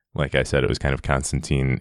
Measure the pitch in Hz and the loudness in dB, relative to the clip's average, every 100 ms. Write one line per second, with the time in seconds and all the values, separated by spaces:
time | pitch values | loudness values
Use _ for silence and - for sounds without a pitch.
0 | _ - 73 67 65 69 60 - 71 67 | _ -4 0 0 2 2 2 0 0 -2
1 | - 67 - 69 - 69 65 65 | 0 0 0 -4 0 0 2 -2